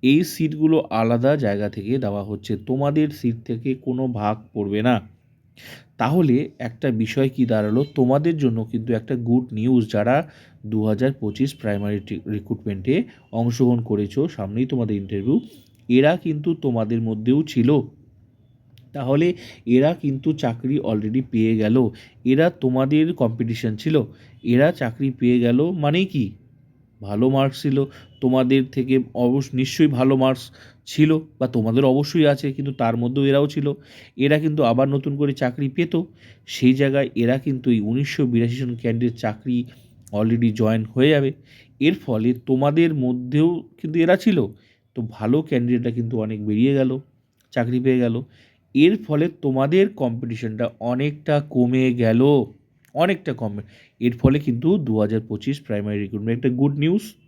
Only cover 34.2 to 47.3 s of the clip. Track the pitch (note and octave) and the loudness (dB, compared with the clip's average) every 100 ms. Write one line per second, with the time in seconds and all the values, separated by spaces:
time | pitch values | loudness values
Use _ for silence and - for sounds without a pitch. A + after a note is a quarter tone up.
34.2 | C#3 D3+ D#3 D3+ B2 A#2 C#3 C#3 C#3+ C#3+ | 0 2 0 2 2 4 2 0 -2 -2
35.2 | C#3+ C3+ C3 B2 C#3 C3+ E3+ D#3+ E3+ - | -2 0 -4 -2 -4 -2 -2 -2 -4 -14
36.2 | - - - - B2+ C3 C#3 C#3 C#3 - | -20 -20 -16 2 4 4 2 2 0 0
37.2 | A#2 C3+ C#3 C3 B2 A2+ G#2 A#2+ C#3+ - | 0 0 -2 -4 0 0 0 -2 -2 -2
38.2 | C3 A#2 A#2 B2 B2+ A#2 A#2 A2+ A#2+ A#2 | 0 2 0 -2 -6 -4 -4 0 -2 -2
39.2 | A2 G#2+ B2+ B2 A#2+ - _ - - G#2 | -6 -6 -4 -4 -4 -14 _ -20 -8 -2
40.2 | A2 A#2 A#2 G#2+ A2 A2 A2 C3 C#3 D3 | 0 2 0 2 0 0 -2 2 4 4
41.2 | C3+ - _ - _ _ C#3+ F#3+ - A2 | 0 -4 _ -20 _ _ 0 0 -4 0
42.2 | A#2 A#2+ - C3 C#3+ D#3 E3 D#3 B2 B2 | 0 -2 -2 0 2 2 2 0 -2 -4
43.2 | B2 C#3+ E3 E3+ - _ D#3+ D#3+ E3 F#3 | -2 2 2 0 -10 _ -6 0 2 4
44.2 | A3 F3+ G#2+ A2+ _ _ _ - A#2 - | 4 0 -2 -6 _ _ _ -10 -10 -6
45.2 | G#2+ C#3+ D3+ C3 A#2+ B2 A#2+ A#2 A2+ A#2+ | 0 0 0 -2 0 0 -2 -4 -4 -4
46.2 | G#2+ G#2+ G#2 G#2+ B2+ C#3 C3 C3 - _ | -4 -6 -2 2 2 2 0 -2 -10 _
47.2 | _ | _